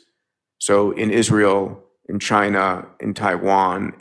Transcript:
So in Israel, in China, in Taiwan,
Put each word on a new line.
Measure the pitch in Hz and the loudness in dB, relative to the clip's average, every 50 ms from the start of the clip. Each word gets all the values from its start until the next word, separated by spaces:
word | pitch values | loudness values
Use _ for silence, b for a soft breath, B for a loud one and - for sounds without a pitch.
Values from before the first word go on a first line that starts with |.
| - _ _ _ _ _ _ _ _ _ _ _ | -14 _ _ _ _ _ _ _ _ _ _ _
So | - - 101 101 104 101 | -2 2 2 2 2 2
in | - - 110 107 | 0 -2 -2 0
Israel, | 101 117 110 110 110 107 104 98 98 98 95 - - - - _ _ _ _ | 2 0 2 2 2 4 4 4 2 2 -2 -4 -8 -14 -20 _ _ _ _
in | - 98 101 | -10 -8 -8
China, | - - 117 104 101 101 101 98 95 95 90 90 - - _ _ | -4 0 0 0 0 2 0 0 0 -2 -2 -6 -10 -16 _ _
in | - 104 95 | -8 -8 -6
Taiwan, | - 107 101 90 90 92 98 98 95 95 92 90 95 98 - - - | -4 -2 -2 -2 0 0 2 2 2 2 2 -2 -4 -6 -8 -10 -10